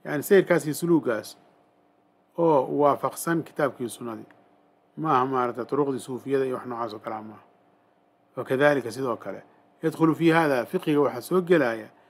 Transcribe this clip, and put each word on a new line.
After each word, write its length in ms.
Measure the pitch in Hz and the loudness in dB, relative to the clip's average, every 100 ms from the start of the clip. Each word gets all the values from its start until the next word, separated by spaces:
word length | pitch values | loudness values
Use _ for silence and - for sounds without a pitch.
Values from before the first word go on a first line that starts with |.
| 156 | -8
yani, 180 | 147 | -8
sayrkaas 420 | - 196 175 170 156 | 4 4 6 2 0
iyo 80 | |
suluugaas 640 | 143 170 160 123 107 - - _ _ _ _ _ _ _ _ _ - | -4 2 2 2 -4 -8 -18 _ _ _ _ _ _ _ _ _ 0
oo 300 | 165 147 139 143 | 4 4 2 2
waafaqsan 640 | 143 131 - - 170 165 | 2 2 -2 -4 -4 -4
kitaabkii 460 | - - 139 - 120 | -4 -4 -4 -4 -10
sunnadii. 360 | - 120 107 104 _ _ _ _ _ _ - | -10 -12 -12 -16 _ _ _ _ _ _ -6
Maaha, 280 | 156 131 131 | 0 2 2
maaragtay, 400 | 131 123 117 113 | 0 -2 -4 -4
turuqdii 340 | 135 139 127 | -2 -2 -4
suufiyada 460 | - 120 135 135 131 | -8 -10 -2 -2 -2
iyo 100 | 120 | -4
wax 100 | 123 | -8
noocaas 280 | 117 117 | -8 -8
oo 60 | 107 | -8
kale 160 | 113 110 | -10 -10
ah 60 | |
maaha. 220 | 110 104 _ _ _ _ _ _ _ _ _ - | -12 -20 _ _ _ _ _ _ _ _ _ -12
وكذلك 520 | 117 131 147 143 117 | -4 2 2 2 -4
sidoo 260 | 110 131 110 | -6 -6 -6
kale 240 | 101 98 - _ _ _ | -8 -14 -16 _ _ _
يدخل 320 | 160 160 160 151 | -6 2 2 4
في 180 | 165 | 4
هذا 300 | 165 156 127 113 | 4 2 0 -2
fiqiga 340 | 185 165 147 | -4 0 2
waxaa 220 | 131 123 | 2 -2
soo 200 | - 180 | -2 -2
gelaya 460 | 170 170 123 113 104 _ | 4 4 4 -2 -10 _